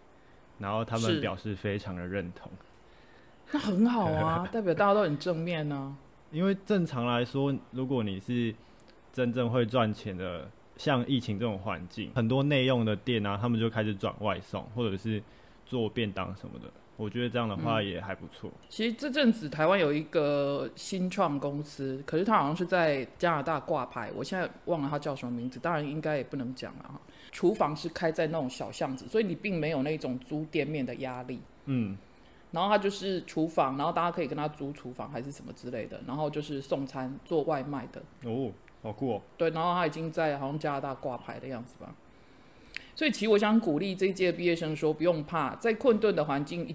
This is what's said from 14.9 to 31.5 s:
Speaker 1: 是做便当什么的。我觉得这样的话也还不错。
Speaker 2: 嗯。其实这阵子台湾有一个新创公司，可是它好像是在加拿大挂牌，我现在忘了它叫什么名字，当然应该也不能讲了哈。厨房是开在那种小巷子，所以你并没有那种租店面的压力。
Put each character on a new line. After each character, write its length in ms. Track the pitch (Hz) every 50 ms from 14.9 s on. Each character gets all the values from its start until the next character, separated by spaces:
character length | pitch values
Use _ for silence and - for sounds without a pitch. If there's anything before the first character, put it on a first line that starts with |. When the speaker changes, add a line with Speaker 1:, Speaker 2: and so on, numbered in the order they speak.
| 95
Speaker 1:
是 260 | 95 - 113 107 104 101 - - - - - - - -
做 220 | - 127 123 113 104
便 220 | - 123 113 101
当 240 | 95 95 92 90 90
什 120 | - - -
么 100 | - -
的。 120 | - - - - - - -
我 120 | - 110 104
觉 140 | - 120 123
得 80 | 120
这 80 | 117 120
样 100 | 117 110
的 80 | 98
话 240 | 92 - 117 113 110
也 200 | 104 98 87 85
还 140 | - - 95
不 120 | - 92 -
错。 220 | - - - -
Speaker 2:
嗯。 160 | - - - -
其 160 | - - 220
实 80 | 233 226
这 180 | - 277 294
阵 220 | 254 302 285 226 220
子 160 | 220 160 143
台 180 | 139 151 156
湾 120 | 165 190 202
有 140 | 165 143 147
一 100 | 151 156
个 640 | - - 170 147 143 147 143 143 139 143 139 135 113 -
新 340 | - - - 196 185 185 185
创 300 | 175 196 185 160 143 139
公 240 | 147 143 143 147 151
司， 400 | - - - 135 135 131 135 147
可 140 | - 160 160
是 60 | 196
它 120 | 226 220
好 80 | 190 143
像 100 | 143 160
是 120 | - 180
在 400 | 170 190 180 165 156 143 135 123 - - -
加 140 | 175 175 165
拿 100 | 147 131
大 160 | 165 160 139
挂 280 | - - 165 139 123
牌， 240 | 123 - 127 110 104 -
我 80 | - 135
现 160 | - 190 185
在 100 | 170 - - - -
忘 160 | - 170 156 139
了 60 | 139
它 80 | 151 143
叫 180 | 151 156 139
什 100 | 127 -
么 60 | 120 120
名 160 | 120 120 127
字， 100 | - 123
当 140 | - 170 175
然 120 | 151 147
应 160 | 139 147 156
该 160 | 151 160 151
也 80 | 139 120
不 120 | - -
能 180 | 139 127 131 127
讲 180 | - 120 - - -
了 40 | -
哈。 180 | - - - - - - - - - -
厨 220 | - - 175 220
房 200 | - 156 147 151
是 140 | 151 - 165
开 240 | - - 180 160 160
在 140 | - 165
那 120 | 151 165 160
种 100 | 139 127
小 220 | - - 123 98
巷 260 | - - 165 139 131
子， 100 | 131 - -
所 120 | - 220
以 40 | 233
你 100 | 185 165
并 240 | - - 208 190 165
没 120 | 147 156
有 120 | 165 135 131
那 140 | 151 156 151
种 200 | - 131 123 127
租 260 | - - 156 151 156
店 200 | 147 - 160 139
面 180 | 143 156 147 127
的 120 | 123 123
压 260 | 135 135 127 123 123 123
力。 180 | 123 127 113 - -